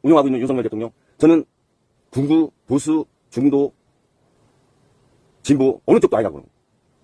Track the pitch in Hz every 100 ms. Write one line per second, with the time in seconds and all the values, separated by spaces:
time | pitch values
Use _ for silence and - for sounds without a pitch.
0 | 135 160 139 131 127 131 107 107 113 -
1 | _ - 156 165 - _ _ _ _ _
2 | _ 131 143 160 156 - - 135 151 156
3 | 143 _ _ - 139 139 143 - _ _
4 | _ _ _ _ _ _ _ _ _ _
5 | _ _ _ _ - 139 131 - - 165
6 | - 107 104 73 - _ _ _ _ _